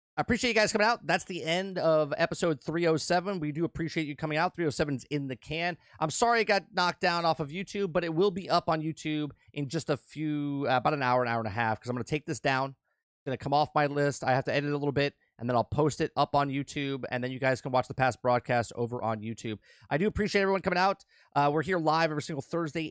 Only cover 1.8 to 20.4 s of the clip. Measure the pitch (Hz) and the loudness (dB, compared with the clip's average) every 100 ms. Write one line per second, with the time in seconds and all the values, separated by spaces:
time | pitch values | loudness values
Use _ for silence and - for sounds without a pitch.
1.8 | 160 156 147 147 165 156 175 143 - 165 | 2 4 2 0 0 0 0 0 -2 0
2.8 | 170 160 - 180 185 190 151 147 165 - | 2 2 2 0 0 -4 -4 -2 -2 -2
3.8 | 165 165 147 143 156 151 180 - 156 - | -4 -4 -6 -6 -4 0 -2 0 -2 0
4.8 | 147 127 - 147 139 127 - 160 175 165 | -2 -4 -4 -4 -4 -8 -8 -4 -4 -4
5.8 | _ - 156 - 233 233 214 196 - 180 | _ -4 -2 2 4 4 4 2 0 0
6.8 | 175 - 180 170 170 160 143 175 - 202 | 0 2 0 2 2 0 -2 -6 -6 -4
7.8 | 196 170 170 160 202 180 170 165 175 160 | -2 0 0 2 2 0 0 0 2 0
8.8 | 156 - 156 151 147 - _ 147 139 165 | -2 -6 -4 -4 -4 -10 _ -6 -4 -4
9.8 | - 139 - 143 156 147 143 139 131 127 | -2 -4 -4 -8 -4 -4 -4 -2 0 2
10.8 | 151 147 127 127 120 117 113 110 113 107 | 2 0 2 2 2 0 -2 0 0 -2
11.8 | 120 123 113 151 165 127 143 131 135 - | -4 -6 -4 -6 -6 -4 0 0 -2 -8
12.8 | _ _ _ _ 135 127 139 143 143 151 | _ _ _ _ -8 -6 0 2 2 2
13.8 | 147 143 143 - 131 131 131 143 147 147 | 2 2 0 0 0 2 2 0 0 -2
14.8 | 143 135 143 - _ - 120 120 - 156 | 0 0 0 -2 _ -8 0 2 2 2
15.8 | 156 - 156 - 147 143 139 139 135 151 | 2 2 -2 0 0 2 0 -2 -6 -6
16.8 | 139 135 - 123 127 131 131 131 139 127 | -4 -4 -4 -4 -4 -2 0 0 0 0
17.8 | - - 131 - 127 120 - 120 110 - | 0 0 0 0 0 0 2 0 0 -4
18.8 | 117 123 110 110 110 110 113 104 _ - | -6 -4 -4 -4 -6 -8 -8 -8 _ -18
19.8 | - 143 208 - 208 202 | -4 0 0 0 0 2